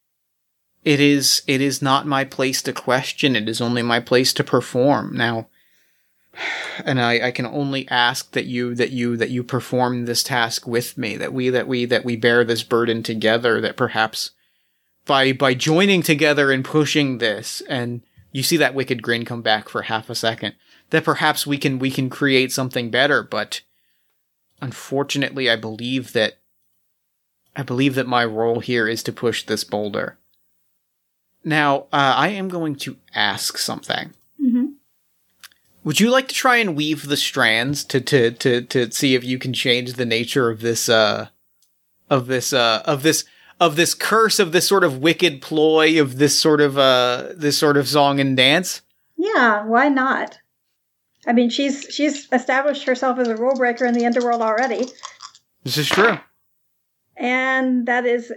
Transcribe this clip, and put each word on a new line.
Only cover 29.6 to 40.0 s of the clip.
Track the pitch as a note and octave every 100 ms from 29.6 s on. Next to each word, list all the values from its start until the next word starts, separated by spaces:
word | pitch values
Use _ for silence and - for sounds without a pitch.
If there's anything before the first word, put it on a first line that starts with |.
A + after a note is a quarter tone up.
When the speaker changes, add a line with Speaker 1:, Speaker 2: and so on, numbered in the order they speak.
Speaker 1:
boulder. | - G#2 G#2 G#2 - - _ _ _ _ _ _ _ _ _ _ _ _
Now, | D#3+ D3+ D3 C#3 -
uh, | C#3+ C3+ B2+
I | D#3+
am | G3+ F#3+
going | F3+ D#3+ C3+
to | C3+ - _ -
ask | G#2 G2 - -
something. | - A2+ - - - _ _ -
Speaker 2:
Mm-hmm. | C4 A#3+ D4 - _ _ _ _ _ _ - _ _ _
Speaker 1:
Would | D#3 D3
you | A3
like | C4 C4
to | -
try | C4 A#3+
and | G#3 D3
weave | D3+ D3 C#3+
the | C#3+
strands | - C#3 A#2 A2+ B2+ D3 -
to, | C3+
to, | A#2+ C#3 A#2
to, | A#2+ C3 A#2+
to | B2 C3 A#2
see | - C#3 B2+
if |
you | B2 B2+
can | C3
change | A#2+ C3+ B2 B2
the | B2